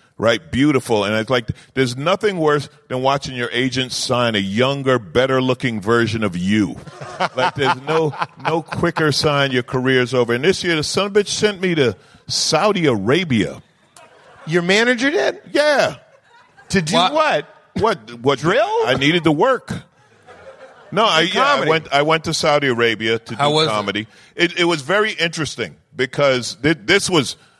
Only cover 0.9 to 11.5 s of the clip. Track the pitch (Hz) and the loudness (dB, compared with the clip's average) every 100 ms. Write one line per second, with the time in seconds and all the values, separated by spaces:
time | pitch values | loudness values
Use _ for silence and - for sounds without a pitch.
0.9 | 107 98 110 110 127 120 - - 131 127 | 0 0 -2 0 -2 -2 -10 -6 -2 -2
1.9 | 123 156 208 214 185 151 147 143 _ - | -2 -2 0 -2 0 0 0 -2 _ -10
2.9 | 127 131 139 - 127 117 120 131 123 127 | -2 0 0 -4 -6 -4 -2 -2 -2 -4
3.9 | - - 123 120 107 98 104 131 139 135 | -6 -2 0 2 0 0 0 0 0 0
4.9 | 127 104 120 131 131 127 - 127 110 95 | 0 0 0 2 2 0 -2 -4 -2 0
5.9 | 117 113 110 107 87 92 107 85 - - | 2 2 -2 -4 -2 0 2 0 -4 -16
6.9 | - - - 175 - 170 - 135 131 139 | -18 -12 -6 -4 -2 -2 0 0 0 -2
7.9 | 160 156 - 165 - 165 165 - - 170 | -2 -2 -4 -10 -8 -4 -4 -4 -4 -2
8.9 | - 156 - 151 143 139 123 120 127 131 | 0 0 0 0 2 0 0 -2 -2 2
9.9 | 127 123 127 117 120 160 180 180 160 143 | 2 2 0 2 2 0 0 0 -2 -2
10.9 | 196 202 208 202 - 208 | -2 0 0 0 0 -2